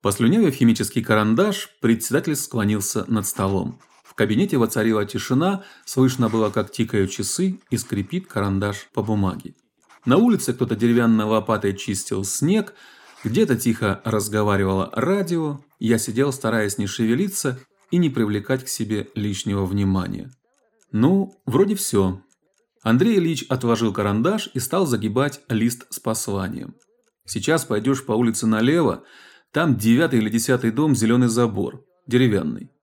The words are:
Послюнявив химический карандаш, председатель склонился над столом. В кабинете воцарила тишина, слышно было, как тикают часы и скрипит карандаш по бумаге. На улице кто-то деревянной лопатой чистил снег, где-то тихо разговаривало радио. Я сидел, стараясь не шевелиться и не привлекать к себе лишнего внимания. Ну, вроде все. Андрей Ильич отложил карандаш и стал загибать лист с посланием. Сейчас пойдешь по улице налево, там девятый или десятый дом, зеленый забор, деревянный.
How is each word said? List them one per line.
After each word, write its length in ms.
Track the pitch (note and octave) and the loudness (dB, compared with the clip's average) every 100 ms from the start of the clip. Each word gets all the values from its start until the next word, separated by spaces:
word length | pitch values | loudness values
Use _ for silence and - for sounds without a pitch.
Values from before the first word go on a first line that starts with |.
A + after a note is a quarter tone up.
Послюнявив 540 | G2+ G2+ A#2 G3+ G3 | -2 2 4 4 2
химический 480 | C3 C3 A2+ A2 - | 4 4 4 0 -4
карандаш, 680 | A2 A2 G#2+ A2+ G#3 G3+ - _ | 0 2 2 2 2 0 -10 _
председатель 560 | A2+ A2+ - C3+ - D3 | 0 0 0 -2 -2 -4
склонился 680 | - A#2+ G2+ G#2+ G2 A2 - | -4 -2 0 0 -2 -6 -2
над 180 | A2 G2 | -2 -2
столом. 540 | - G2 G2 F2 - _ _ | -2 0 0 -4 -8 _ _
В 100 | _ | _
кабинете 420 | - G#2 G#2+ G3 C#3+ | -2 0 2 2 2
воцарила 480 | A#2 A#2+ A2 G#2+ | 0 0 0 0
тишина, 600 | G2+ B2 - C3 F3 G3 - - | -2 -6 -2 0 0 -2 -8 -20
слышно 440 | - - C3 B2+ A#2 | -8 2 2 2 0
было, 220 | A2+ G#2+ | 2 0
как 200 | G#2 G#2 | 0 -4
тикают 400 | - A2 G#2+ F#2+ | -4 -2 0 -2
часы 500 | - G2+ - F#3+ F#3 _ | -2 -6 -2 -2 -2 _
и 60 | A#2 | -6
скрипит 520 | - G2 G2 F3 F#3 | -4 -6 -4 -6 -6
карандаш 600 | - G2+ G2 G2+ G2+ - | -4 -2 0 -2 -6 -8
по 80 | - | -6
бумаге. 520 | G#2 G#2+ F#2+ F2+ F2 - _ _ _ - | -2 0 -2 -4 -12 -20 _ _ _ -10
На 120 | - C#3+ | 2 4
улице 360 | A#3+ A3 - | 4 2 0
кто-то 240 | B2 B2 G#2+ | -2 -2 0
деревянной 480 | A#2 A#2 A#2 A2+ | 2 4 4 2
лопатой 520 | G#2+ A2 G#2+ G#2+ G#2 F#2+ | 2 0 0 -2 0 -4
чистил 460 | - G2 - F#2+ | -6 -6 -4 -6
снег, 500 | G2 - C#3+ G#3+ A3 - - - - - | -4 -2 0 0 -2 -10 -20 -20 -20 -10
где-то 320 | - C#3 A3 A#2+ | -4 0 2 2
тихо 440 | B2 A2 G#2+ F#2+ | 0 0 0 -2
разговаривало 840 | - A2 G2+ G#2+ G#2 G2+ G2 F#2+ F#2+ | -2 -4 -2 0 2 2 2 0 -2
радио. 680 | - C3+ G3 F3 F3 D#3 C#3+ _ _ | -2 0 0 0 -2 -2 -6 _ _
Я 180 | A2 A#2 | 0 0
сидел, 340 | - G#2+ C#3 | 0 -2 -2
стараясь 460 | C3 A2+ A2+ G#2 G2+ | -2 -2 -2 -2 -4
не 80 | G2+ | -6
шевелиться 720 | - A2+ A#2+ G3 F#3 C#3+ B2 - _ _ | -2 0 0 0 -2 -6 -6 -12 _ _
и 60 | F3 | 0
не 120 | E3 | 2
привлекать 560 | C3 G#2+ G#2 G#2 C3 | 0 0 -2 -2 -4
к 40 | C3 | -4
себе 400 | - G#2+ G#2+ G2+ - | -8 -4 -4 -4 -6
лишнего 500 | G#2 F#2+ - G2 F#2 | -4 -4 -2 -2 0
внимания. 640 | G2 G2 F#2+ F2+ F#2+ - - _ _ _ _ _ | 0 0 0 -2 -8 -12 -18 _ _ _ _ _
Ну, 420 | G#2 C3 G3 G3 _ | 2 4 4 0 _
вроде 300 | - A#2+ G3+ | -2 2 2
все. 480 | G#3+ - G2+ F#2 F#2 _ _ _ _ _ _ | 0 0 2 2 -2 _ _ _ _ _ _
Андрей 360 | A2 A#2 G3 G#3 | 2 4 4 4
Ильич 260 | E3 D#3 - | 2 -2 -2
отложил 440 | B2+ A#2+ A2+ A2+ | -2 0 2 0
карандаш 560 | G2+ G#2 G#2 C3+ G#3+ - | 0 0 2 0 0 -4
и 60 | C3 | -8
стал 260 | - F3 F3 | -4 -2 0
загибать 540 | A#2 G#2+ G#2+ C#3 C#3 _ | 0 0 0 -2 -4 _
лист 380 | A2 A#2 A#2 - | 0 0 -2 -12
с 80 | - | -10
посланием. 800 | - A2 - G2 F#2 F#2 - - _ _ _ _ - | -6 -6 -4 -4 -4 -8 -12 -18 _ _ _ _ -10
Сейчас 380 | - - D#3+ | -6 0 -2
пойдешь 420 | - G#2 A2+ C3 - | 0 -2 0 -2 -2
по 60 | |
улице 340 | A2+ A#2+ A2+ A2+ | 0 0 0 0
налево, 560 | A2 A#2 E3 C#3+ - - - - - _ | 2 2 2 0 -2 -10 -20 -20 -20 _
там 240 | - E3 A2+ | -2 0 2
девятый 420 | A2 A#2 D#3+ C3 | 4 4 4 2
или 100 | G#2+ | 0
десятый 420 | A2+ A2 B2+ A#2+ | -2 0 2 2
дом, 240 | A2 D#3 | 0 0
зеленый 340 | A#2+ A2 A#2+ B2 | 2 2 4 2
забор, 560 | A2+ A#2+ G#2 D#2 - _ _ - | 2 0 0 -6 -8 _ _ -2
деревянный. 640 | B2 B2+ G2 D#2 A1 - _ | 2 4 2 -2 -6 -12 _